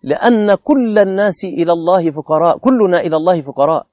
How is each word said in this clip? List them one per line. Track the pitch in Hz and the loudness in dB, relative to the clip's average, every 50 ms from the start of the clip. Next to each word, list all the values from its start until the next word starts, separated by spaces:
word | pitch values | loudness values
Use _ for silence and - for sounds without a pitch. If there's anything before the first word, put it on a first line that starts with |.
لأن | - 131 147 - - 233 240 220 208 208 202 | -4 -6 -6 0 2 2 2 2 2 2 0
كل | - _ - 294 277 247 226 208 214 | 0 _ 0 0 0 0 0 2 2
الناس | 202 190 190 190 208 208 175 - - | 2 2 0 0 -2 -2 -2 -4 -10
إلى | 185 - - 170 165 | -10 -4 -4 0 0
الله | 170 170 165 170 185 190 170 165 | 0 -2 0 0 0 0 0 -2
فقراء، | 143 151 147 - 156 156 165 170 156 - | -4 -6 -6 -2 -2 0 2 2 0 0
كلنا | - 254 262 240 214 185 180 170 | 0 0 2 2 2 2 2 0
إلى | - 170 156 | 0 -2 -2
الله | 156 156 180 185 165 | -2 0 0 0 0
فقراء. | 135 139 131 - 139 151 160 151 - _ | -2 -8 -2 -2 0 0 0 -2 -4 _